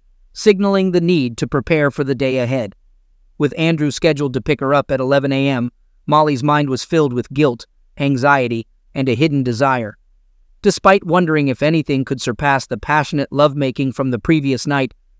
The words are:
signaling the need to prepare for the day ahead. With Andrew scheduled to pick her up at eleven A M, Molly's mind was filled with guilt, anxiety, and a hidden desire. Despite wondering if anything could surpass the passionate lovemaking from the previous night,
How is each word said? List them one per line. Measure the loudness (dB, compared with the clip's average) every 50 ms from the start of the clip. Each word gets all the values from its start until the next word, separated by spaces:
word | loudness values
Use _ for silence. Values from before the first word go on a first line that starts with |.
| _ _ _ _ _ _ _
signaling | 0 2 2 2 4 2 2 2 2 2 2
the | 0 2
need | 2 2 2 0 0 -2 -4
to | -6 -6
prepare | -2 -2 -4 0 0 0 2 2 0
for | 0 -2 -4
the | -4 -2
day | -2 -2 -2 -2 -2
ahead. | -2 -2 -2 -4 -4 -6 -10 _ _ _ _ _ _ _ _ _ _ _ _
With | -2 -2 -2 0
Andrew | 0 0 0 0 0 -2 -2
scheduled | -2 0 0 0 2 0 -2 -4 -4
to | -4
pick | -2 -2 -2 -2
her | 0 0 0
up | 0 0 0
at | -2 -2
eleven | 0 0 0 0 2 0
A | -2 0 0
M, | 0 0 -2 -4 -6 -6 _ _ _ _ _ _
Molly's | 0 2 2 4 2 0 0 0
mind | 2 2 2 0 0
was | -2 -6 -4
filled | -2 0 0 2 0 -2
with | -4 -6 -4 0
guilt, | 2 2 2 0 -2 -10 -20 _ _ _ _ _
anxiety, | -4 -2 0 0 2 2 2 2 2 2 0 -2 -6 -6 -10 _ _ _ _ _
and | -4 -2
a | 0 2
hidden | 2 2 2 2 0 0
desire. | -2 0 0 0 0 0 0 -4 -8 -10 _ _ _ _ _ _ _ _ _ _ _ _ _
Despite | 0 0 0 4 4 4 4 4 2
wondering | 0 0 0 2 2 2 0 0
if | 0 0 0
anything | 0 0 0 0 0 0 -2 -2 -2
could | -4 -6 -4
surpass | -4 -6 -4 -2 0 0 0 0 -2
the | -6 -8
passionate | -8 -4 -2 0 0 0 -2 -2 -4 -4 -2
lovemaking | 2 2 2 2 2 0 -2 -2 -2 -2 -4 -4
from | -2 -2 -2 -2
the | -2 -2
previous | 0 2 2 2 2 0 -2 -2 -2
night, | -2 -2 0 -2 -4 -6 _ _ _ _